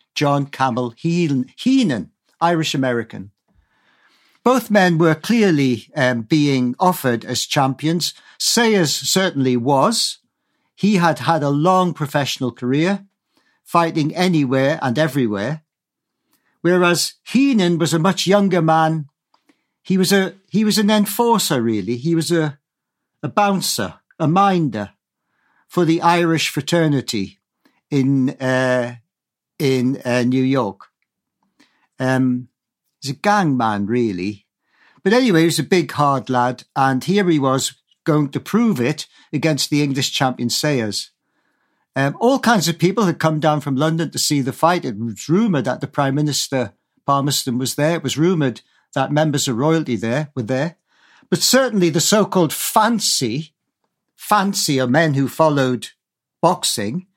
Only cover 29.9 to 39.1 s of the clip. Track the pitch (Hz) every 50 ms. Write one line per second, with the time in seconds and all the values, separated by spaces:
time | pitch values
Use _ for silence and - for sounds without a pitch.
29.9 | 135 - - 127 120 123 120 123 127 131 127 131 135 135 117 98 92 - - -
30.9 | _ _ _ _ _ _ _ _ _ _ _ _ _ _ _ _ _ _ _ _
31.9 | _ - 131 127 131 127 131 127 123 123 123 - _ _ _ _ _ _ _ _
32.9 | _ _ - 135 123 - - 202 208 208 185 151 135 127 113 110 107 101 101 98
33.9 | 120 123 120 110 98 87 90 104 104 101 _ _ _ _ _ _ _ _ _ _
34.9 | _ _ - 190 220 254 269 240 175 160 160 170 - - 139 - 196 180 151 -
35.9 | - - 147 143 135 131 104 - 127 123 120 123 123 - - _ - 143 135 135
36.9 | 131 127 - 156 190 208 202 175 165 147 135 135 131 135 - - - _ _ _
37.9 | _ _ - - 151 151 147 139 - - - - - 220 240 226 185 127 120 135
38.9 | 151 - - -